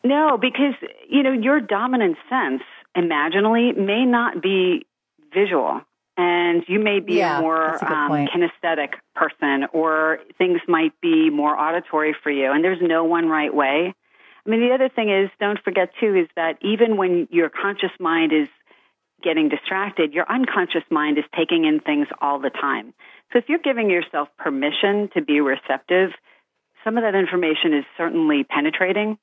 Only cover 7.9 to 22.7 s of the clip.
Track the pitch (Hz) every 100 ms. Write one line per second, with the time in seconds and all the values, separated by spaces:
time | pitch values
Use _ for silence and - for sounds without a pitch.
7.9 | 156 147 147 143 175 170 - 170 160 143
8.9 | - _ - 156 - 147 135 139 160 160
9.9 | 156 156 160 - - 180 170 - 165 160
10.9 | _ 170 160 160 147 147 147 151 170 170
11.9 | 156 156 151 151 143 131 143 175 180 175
12.9 | 165 165 170 165 156 151 147 135 147 180
13.9 | - _ _ - - - 226 240 262 262
14.9 | 240 214 196 196 _ 208 208 - 190 185
15.9 | - 220 190 165 - 165 - 202 208 233
16.9 | 208 185 175 160 170 160 - 202 202 190
17.9 | - 170 165 160 156 143 _ _ _ _
18.9 | _ _ _ 170 160 156 147 - 190 202
19.9 | - 156 151 165 240 254 208 180 165 -
20.9 | 156 151 147 - - 160 170 156 151 -
21.9 | 147 143 - 143 143 135 - 143